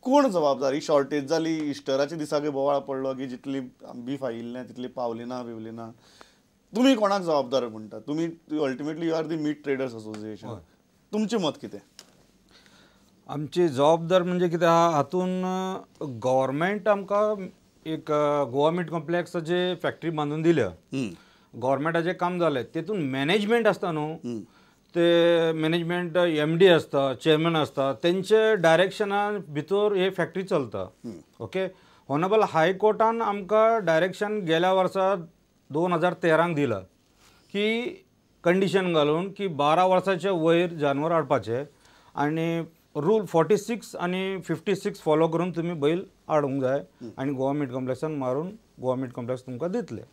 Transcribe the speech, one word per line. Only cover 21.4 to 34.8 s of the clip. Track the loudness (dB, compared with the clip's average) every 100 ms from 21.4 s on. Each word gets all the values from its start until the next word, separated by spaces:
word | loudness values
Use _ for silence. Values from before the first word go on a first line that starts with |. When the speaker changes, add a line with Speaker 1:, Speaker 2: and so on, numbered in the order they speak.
| _ -6
Speaker 2:
गव्हर्नमेंटाचें | -2 0 0 -2 -2
काम | -2 -4 0
जालें, | 0 0 -4
तेतून | -8 -6 -4 -2
मॅनेजमेंट | -2 0 0 2 2 2
आसता | 0 -2
न्हू, | -4 -6
Speaker 1:
हम्म. | -8 -8 -8 -10 _ _ _ _
Speaker 2:
ते | 2 4 6 6 4 2
मॅनेजमेंट | 0 0 0 0 -4 -2 2
एमडी | 2 2 0 6 8
आसता, | 8 4 -2 -2
चेअरमॅन | 0 2 4 4 2
आसता, | 0 0 -2
तेंचे | 0 0 0 4 4 4 4
डायरेक्शना | 6 6 4 0 -2 0 -2 -4 -6
भितर | -8 -2 0 2
हे | 2 0
फॅक्टरी | 0 -4 -4
चलता. | -2 -2 -2 -6
Speaker 1:
हम्म. | -10 _ -14 -14 -18 _
Speaker 2:
ओके, | -8 -4 -4 -6 _ _ -4
ऑनरेबल | -2 2 4
हायकोर्टान | 4 4 2 4 2 4 2 2
आमकां | -2 -4 0 4 4 2
डायरेक्शन | 2 2 2 -2 -4 -4
गेल्या | 0 2 4
वर्सा | 2